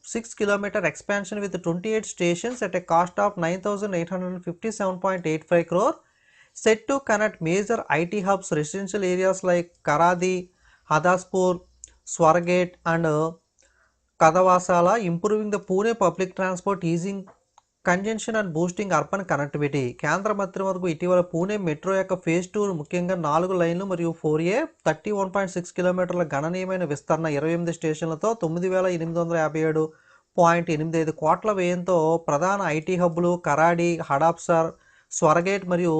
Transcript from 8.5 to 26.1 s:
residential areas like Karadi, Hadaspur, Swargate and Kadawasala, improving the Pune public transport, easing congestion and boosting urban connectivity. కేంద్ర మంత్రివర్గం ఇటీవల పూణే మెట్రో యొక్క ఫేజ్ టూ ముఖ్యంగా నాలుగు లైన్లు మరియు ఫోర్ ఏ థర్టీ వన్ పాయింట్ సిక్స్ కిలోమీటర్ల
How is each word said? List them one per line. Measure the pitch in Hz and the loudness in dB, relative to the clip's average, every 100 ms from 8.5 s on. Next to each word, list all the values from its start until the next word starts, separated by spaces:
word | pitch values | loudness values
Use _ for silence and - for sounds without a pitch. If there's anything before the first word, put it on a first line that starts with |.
| 156 | -2
residential | 151 196 196 214 185 | -2 -6 -6 -4 -2
areas | 180 185 185 185 | 0 0 0 0
like | 175 170 _ - | 0 -2 _ -2
Karadi, | 147 170 180 185 185 180 _ _ _ _ | 4 4 4 0 -2 -6 _ _ _ _
Hadaspur, | 156 170 180 - 190 185 180 - _ - _ - | 2 4 2 0 0 0 0 -8 _ -20 _ -14
Swargate | - 160 170 170 180 180 - 170 | 4 4 6 4 2 0 -4 -2
and | 165 165 151 160 170 _ _ _ _ _ _ _ _ | 0 2 0 -2 -4 _ _ _ _ _ _ _ _
Kadawasala, | 160 170 185 180 180 175 175 226 190 | 4 6 6 4 4 4 4 4 0
improving | 170 208 214 208 | -2 0 -2 -2
the | 202 - | -6 -2
Pune | 185 220 226 | 0 0 2
public | 185 170 185 - | 0 0 -6 -2
transport, | 190 185 - 190 170 | -4 -2 -4 -2 -2
easing | 170 185 196 190 _ _ _ _ _ - | -2 -2 -8 -12 _ _ _ _ _ -2
congestion | 180 202 220 - 220 | 0 -2 -4 -4 -4
and | 196 156 | -2 -2
boosting | 180 180 202 160 | -2 -2 -2 0
urban | 147 196 190 | 0 -6 -2
connectivity. | 143 143 147 147 139 123 120 | -2 -2 -2 -2 0 -4 -4
కేంద్ర | 151 170 202 202 | -2 0 -2 -2
మంత్రివర్గం | 190 185 190 185 180 | -4 -4 -4 -2 -4
ఇటీవల | 156 180 180 180 | -2 2 2 2
పూణే | 165 185 208 180 | -2 -2 -2 -2
మెట్రో | 151 180 190 | -4 -2 -2
యొక్క | 190 185 | 0 -2
ఫేజ్ | 175 165 180 | 0 0 0
టూ | 214 202 170 | -2 -2 -2
ముఖ్యంగా | 143 180 175 185 156 | -4 -4 -2 -2 0
నాలుగు | 156 180 185 | 0 0 0
లైన్లు | 170 170 196 | 0 0 -4
మరియు | 180 170 165 | -2 -2 -2
ఫోర్ | 156 156 170 220 | -2 0 2 0
ఏ | 320 _ - | -2 _ -2
థర్టీ | 151 208 208 | -2 -4 -4
వన్ | 190 196 | -2 -2
పాయింట్ | 190 180 | -2 -6
సిక్స్ | 175 - | -8 -2
కిలోమీటర్ల | 180 180 180 | 0 0 -2